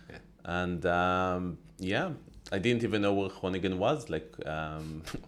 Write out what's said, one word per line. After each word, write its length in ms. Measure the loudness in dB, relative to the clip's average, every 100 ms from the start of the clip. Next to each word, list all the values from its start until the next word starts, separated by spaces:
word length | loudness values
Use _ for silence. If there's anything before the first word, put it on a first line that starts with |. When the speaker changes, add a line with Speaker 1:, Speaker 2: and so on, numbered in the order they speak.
| -18
Speaker 1:
Yeah. 80 | -18 -18 -14
Speaker 2:
And, 400 | -4 0 0 2 2
um, 720 | 4 4 4 2 0 -2 -6 -12 -8
yeah, 320 | -2 0 0 -4 -12 -20 -6
I 80 | 0
didn't 240 | 2 2
even 200 | 2 2
know 120 | 4
where 140 | 4 0
Groningen 500 | -2 -2 0 0 2
was, 300 | 2 2 -2
like, 180 | -4 -4 -10 -6
um, 560 | -4 -4 -6 -8 -10 -8 -10